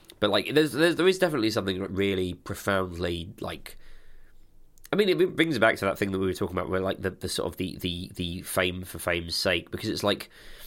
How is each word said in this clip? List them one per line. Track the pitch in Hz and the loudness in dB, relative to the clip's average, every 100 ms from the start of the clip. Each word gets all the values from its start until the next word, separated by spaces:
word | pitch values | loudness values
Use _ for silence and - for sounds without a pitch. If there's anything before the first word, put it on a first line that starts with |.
| - - | -14 -2
But, | - | 2
like, | 107 87 | 2 4
there's, | 139 156 | 4 4
there's, | 127 170 156 | 4 2 4
there | 185 | 4
is | 185 | 4
definitely | 180 147 110 | 2 2 2
something | 107 98 92 98 | 2 0 -2 -2
really | 92 101 95 92 | 0 0 2 -2
profoundly, | 85 - 95 - 98 92 85 87 85 87 - | -4 -10 -6 0 0 -2 -4 -4 -4 -8 -10
like, | 87 82 - - - - - - - - - - - - - | -10 -10 -12 -16 -16 -16 -16 -18 -18 -20 -20 -20 -20 -16 -2
I | 175 | 2
mean, | 208 | 4
it | 175 180 151 | 4 4 4
brings | 165 127 | 2 4
back | 113 - | 4 4
to | 98 | 0
that | - | 2
thing | 101 | 0
that | 95 | 2
we | 95 | 0
were | |
talking | 87 92 92 | 0 -2 -2
about, | 85 | 0
where, | 92 | 0
like, | 95 - | 0 -2
the, | 95 | -4
the | - 90 | -4 -6
sort | - - | -4 -4
of | - | -4
the, | 92 - | -6 -4
the, | 92 87 95 | -6 -4 -8
the | - 87 87 | -6 -6 -6
fame | 82 - 92 90 | -4 0 0 0
for | 90 82 | -8 -6
fame's | - 87 85 | -2 -2 -2
sake, | - 98 87 82 | -2 0 0 -2
because | - 107 | -8 -4
it's | - | -2
like, | 104 98 - - - - | 0 0 -4 -18 -18 -16